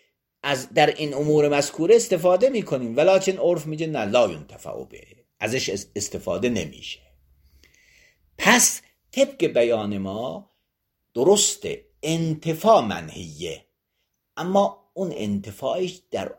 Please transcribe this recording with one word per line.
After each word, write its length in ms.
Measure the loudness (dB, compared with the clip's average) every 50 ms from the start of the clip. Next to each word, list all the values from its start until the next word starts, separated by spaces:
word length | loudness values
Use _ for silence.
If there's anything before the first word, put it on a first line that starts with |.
| _ _ _ _ _ _ _ _ -2
از، 260 | -2 -2 -2 -4 -2 2
در 120 | 4 4
این 280 | 4 2 0 -4 -4 -4
امور 340 | -2 0 2 4 4 4 4
مذکوره 480 | 2 0 0 -2 -4 -2 4 6 6
استفاده 540 | 6 6 2 -2 2 4 2 4 4 2 2
می‌کنیم، 460 | 2 -2 -2 -4 -4 -4 -4 -2 0
ولکن 360 | 2 4 4 4 4 2 0 -2
عرف 340 | 0 0 0 0 0 -2
میگه 200 | -8 -8 -6 -6
«نه، 180 | -6 -4 -4 -4
لا 240 | 2 4 4 4 2
ینتفع 560 | 0 -6 -14 -18 -20 -18 -14 -14 -12 -12 -14
به»، 220 | -14 -18 -20 -20 _ -20 _ _ _ _ _
ازش 300 | -6 -4 -4 -4 -4 -4
اس-، 160 | -6 -8 -10 -10 _
استفاده 520 | -10 -10 -8 -10 -10 -8 -6 -6 -4 -2 -2
نمیشه. 500 | -2 -4 -6 -8 -12 -16 -16 -16 -18 -18 _ _ _ _ _ _ _ _ _ _ _ _ _ _ _ _ _ _ _ _ _ _ _ _ _ _ _ 0
پس 440 | 4 4 6 6 4 2 0 -4 -10 _ _ _ _ _ 0
طبق 320 | 0 0 0 2 -2 -2
بیان 540 | 0 2 2 2 2 2 0 -2 -4 -6 -6
ما 520 | -6 -6 -6 -6 -8 -8 -10 -12 -16 _ _ _ _ _ _ _ _ _ _ _ _ _ _
درسته 720 | 2 4 4 6 6 4 0 -2 -4 -8 -8 -8 -8 -12 _ _ _ -6
انتفاع 800 | -4 -2 -2 0 -2 -2 -4 -4 -4 -4 0 4 4 4 4
منهیه، 840 | 4 0 -4 -6 -8 -12 -14 -14 -14 -14 -14 -12 -10 -10 -10 -12 _ _ _ _ _ _ _ _ _ _ _ _ _ _ _
اما 540 | -10 -6 0 2 2 2 2 -2 -8 _ _ _
اون 180 | -8 -8 -8 -6
انتفاعش 880 | -6 -4 -4 -4 -4 -6 -8 -12 -8 -6 -4 -4 -2 -4 -6 -8 -12 _ _
در 240 | -8 -6 -6 -8 -10